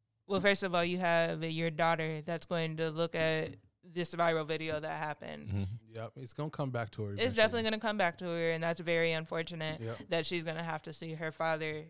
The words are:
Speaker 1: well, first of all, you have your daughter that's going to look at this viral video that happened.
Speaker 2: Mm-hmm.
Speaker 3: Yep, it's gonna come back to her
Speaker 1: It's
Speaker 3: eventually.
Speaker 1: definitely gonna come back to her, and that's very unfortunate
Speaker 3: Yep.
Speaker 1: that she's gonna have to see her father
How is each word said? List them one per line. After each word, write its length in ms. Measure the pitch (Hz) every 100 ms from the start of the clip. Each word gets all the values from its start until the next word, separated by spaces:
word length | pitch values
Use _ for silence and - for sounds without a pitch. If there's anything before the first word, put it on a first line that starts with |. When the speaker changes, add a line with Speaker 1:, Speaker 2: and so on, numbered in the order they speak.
| _ _ -
Speaker 1:
well, 140 | 196
first 220 | 202 196
of 120 | 190
all, 100 | 175
you 140 | 175 180
have 440 | 175 170 165 160
your 260 | 165 160 165
daughter 500 | 156 165 160 160 156
that's 240 | 151 165 -
going 300 | 170 160 160
to 120 | 160
look 240 | 156 165
at 420 | 165 160 156 160 - _ _
this 320 | 180 165 165
viral 320 | 170 170 160 151
video 320 | 156 160 151
that 180 | 156 156
happened. 500 | 151 143 - 147 -
Speaker 2:
Mm-hmm. 140 | 98 95 113 110 110
Speaker 3:
Yep, 160 | 113 135
it's 160 | 127
gonna 180 | - 156
come 200 | - 135
back 200 | 123 113
to 100 | -
her 100 | 104
Speaker 1:
It's 80 | 101
Speaker 3:
eventually. 160 | 247 226
Speaker 1:
definitely 260 | 220 233
gonna 160 | 220 214
come 180 | 226 208
back 200 | 175 -
to 60 | 180
her, 240 | 170 165
and 100 | 165
that's 160 | 165 170
very 320 | 170 165 165
unfortunate 680 | 160 160 165 165 165 156 156
Speaker 3:
Yep. 180 | 113 117 -
Speaker 1:
that 160 | 170 156
she's 180 | 175
gonna 180 | 160 160
have 200 | 165 156
to 100 | 165
see 220 | 151 165
her 180 | 160 160
father 540 | - 160 156 156 151